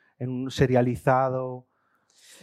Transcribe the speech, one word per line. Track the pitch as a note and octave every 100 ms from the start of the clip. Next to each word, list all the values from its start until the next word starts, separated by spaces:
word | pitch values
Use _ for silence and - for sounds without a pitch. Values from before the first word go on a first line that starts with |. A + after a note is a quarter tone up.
| _ -
en | B2+
un | B2+ C3
serializado? | - C3+ B2+ C3 B2 - B2+ C3 C3 B2+ B2+ _ _ _ _ _ _ _ -